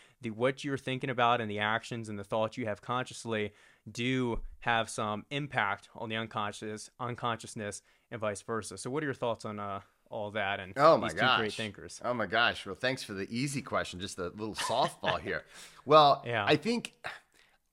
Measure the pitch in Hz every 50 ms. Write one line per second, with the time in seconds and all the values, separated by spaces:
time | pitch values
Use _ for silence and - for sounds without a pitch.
0 | - - _ - - 117 104 110 123 135 135 - - 143 139 131 - 139 131 127
1 | 135 135 123 120 120 117 123 120 113 104 101 104 104 107 110 113 - - 123 117
2 | 113 107 104 101 101 - 117 110 110 110 - 123 120 107 101 - - - 123 123
3 | 127 - - - - 117 113 107 104 101 - - - - _ _ - 113 101 -
4 | 120 127 131 131 127 117 110 - - - - - - 123 117 113 110 - - -
5 | 113 107 107 104 - - 147 139 147 135 131 123 107 98 101 - - - - -
6 | 117 110 110 113 113 110 - 117 104 104 107 - 110 107 107 107 - - _ -
7 | 123 120 120 - - 120 113 110 - - - 117 104 104 101 - - _ _ _
8 | _ - 120 113 110 107 101 - - - 113 110 98 - 95 95 - 131 131 156
9 | 156 139 120 - 127 120 110 - - 113 104 101 101 101 98 98 - _ _ _
10 | _ - 117 113 104 104 101 107 101 98 101 98 95 92 98 - 147 165 156 120
11 | 92 82 80 87 117 127 127 107 110 107 - - 113 104 95 - 78 87 - -
12 | - 120 123 117 107 87 107 113 120 107 90 - - 101 92 - - 127 131 127
13 | - - 101 95 98 - 117 120 139 147 139 131 92 - 110 92 87 - - 87
14 | 98 95 - - 87 85 - 104 107 107 87 - - - 113 127 156 165 - -
15 | - - - 82 - 98 82 - - - - - - - - - - 123 151 156
16 | 147 143 131 - - 120 120 110 101 117 156 147 - 214 240 233 - - - _
17 | - - - - - _ _ _ _ _ _ _ _ _